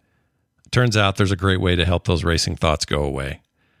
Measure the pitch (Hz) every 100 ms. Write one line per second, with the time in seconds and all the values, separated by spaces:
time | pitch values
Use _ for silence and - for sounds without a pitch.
0 | _ _ _ _ _ _ _ 123 123 107
1 | 98 98 95 92 95 92 95 87 90 87
2 | - 82 85 80 - 85 85 76 - 73
3 | 71 67 67 76 _ _ _ _